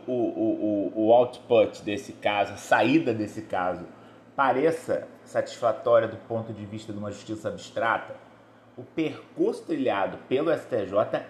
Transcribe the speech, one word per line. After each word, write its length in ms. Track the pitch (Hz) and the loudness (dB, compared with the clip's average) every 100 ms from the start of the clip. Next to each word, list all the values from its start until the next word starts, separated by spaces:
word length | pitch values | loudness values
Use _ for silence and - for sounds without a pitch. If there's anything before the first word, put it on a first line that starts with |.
| - | -2
o, 60 | |
o, 800 | 123 113 - 110 101 104 104 95 | 0 0 0 0 0 0 0 -2
o, 140 | 110 110 | 2 6
o 60 | |
output 680 | 117 123 - - 117 98 - | 8 6 0 4 4 4 0
desse 300 | 104 101 - | -6 -6 -8
caso, 440 | - 104 104 98 101 | -6 -2 0 -2 -4
a 20 | |
saída 560 | - 120 110 156 131 | 2 4 6 4 2
desse 300 | 107 104 110 | -2 -4 -8
caso, 440 | - 95 90 90 85 - - - - - | -6 -4 -2 -4 -10 -18 -20 -20 -8 0
pareça 720 | 135 127 160 165 - 92 - - | 2 2 2 0 -2 -4 -6 -16
satisfatória 840 | - 117 - - 117 110 120 117 110 | -8 -4 -4 -2 -2 0 4 4 4
do 80 | 110 | -4
ponto 340 | - 113 110 | -6 -6 -6
de 140 | 104 101 | -10 -12
vista 260 | 107 - | -12 -10
de 80 | 101 | -10
uma 100 | 104 | -10
justiça 380 | - - 107 107 | -10 -10 -8 -8
abstrata, 800 | - - - 117 101 - - - - - - - - | -10 -8 -2 0 0 -4 -16 -20 -20 -20 -20 -20 -18
o 60 | |
percurso 800 | 123 - 156 120 - - 196 233 | -8 -4 -4 -6 -10 -2 -2 -2
trilhado 540 | - 151 120 101 92 87 - | -4 -2 0 2 0 -4 -2
pelo 240 | 127 160 | 0 2
S 160 | 147 - | 0 -2
T 180 | 117 95 | -4 0
J 400 | 98 117 - - | 0 0 -2 -6